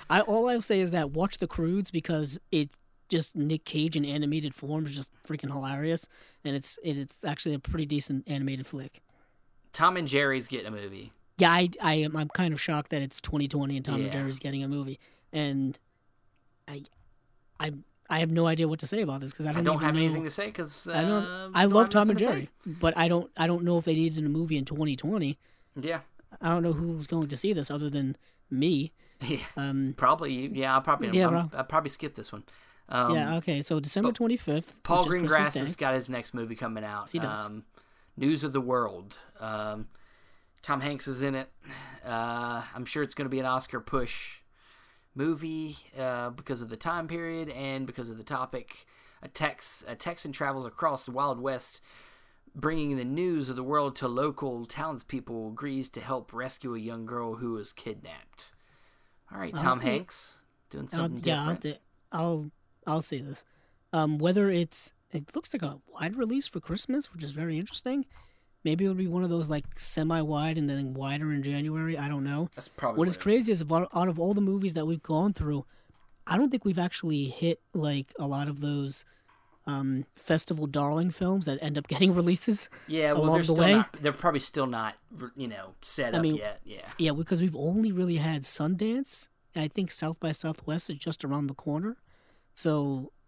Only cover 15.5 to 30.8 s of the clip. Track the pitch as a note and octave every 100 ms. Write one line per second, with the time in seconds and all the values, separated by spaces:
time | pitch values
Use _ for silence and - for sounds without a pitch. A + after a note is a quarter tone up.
15.5 | C#3 C3+ - _ _ _ _ _ _ _
16.5 | _ - C#3+ - _ - _ _ _ _
17.5 | - D#3 C#3+ - _ - D#3+ E3 E3 E3
18.5 | D#3+ D#3+ D#3 C#3+ G#3 F3+ C3+ C#3 - D3+
19.5 | D#3 E3+ D#3 D#3 D#3+ D#3+ D#3 D#3+ F3 G#3
20.5 | G#3+ D#3+ - F3 D#3+ E3+ G#3 F3+ F3+ F#3+
21.5 | F#3 G3 G3+ A3+ G#3 G#3 F#3+ A#3 D#3 C3+
22.5 | _ - E3 E3 E3 E3 E3+ E3+ - E3
23.5 | F3 F3 F3 E3 D#3+ E3 D#3 D3+ D3+ E3
24.5 | D#3 C3+ D3+ D#3 C3+ D3+ G#3 C#3+ D3 _
25.5 | _ _ - C#3+ E3 - - - - E3+
26.5 | E3+ E3+ D#3 E3+ D#3+ D3 E3 D3+ C#3+ G3
27.5 | F#3+ C#3+ C#3+ D3+ C#3+ C3+ C#3 _ _ -
28.5 | C3 D#3 D3+ D3+ _ - - - D3+ -
29.5 | - C#3 C3+ C3+ B2 B2+ D#3+ D3 B2+ C#3
30.5 | C#3 C3+ C3